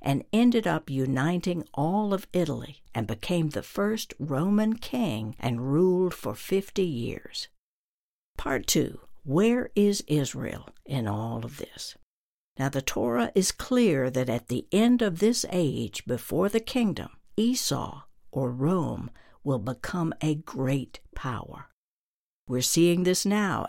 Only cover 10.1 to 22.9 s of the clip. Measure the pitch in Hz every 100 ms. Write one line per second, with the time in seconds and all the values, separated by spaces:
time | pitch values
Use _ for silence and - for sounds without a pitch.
10.1 | 147 131 131 120 - - - - 139 107
11.1 | 104 117 117 120 - - - - - _
12.1 | _ _ _ _ - 135 139 - - 240
13.1 | 240 233 196 185 - - 247 226 135 127
14.1 | 127 127 117 - 127 - 190 240 240 214
15.1 | 165 214 240 - 180 151 120 110 - -
16.1 | 123 - 156 196 226 226 254 220 - -
17.1 | - - - 233 254 - 135 - 139 -
18.1 | - - 135 127 123 147 185 123 113 -
19.1 | - - - 143 127 110 127 - 180 160
20.1 | - 151 151 - - 131 139 123 - -
21.1 | - - 110 - - - _ _ _ _
22.1 | _ _ _ - 123 127 165 170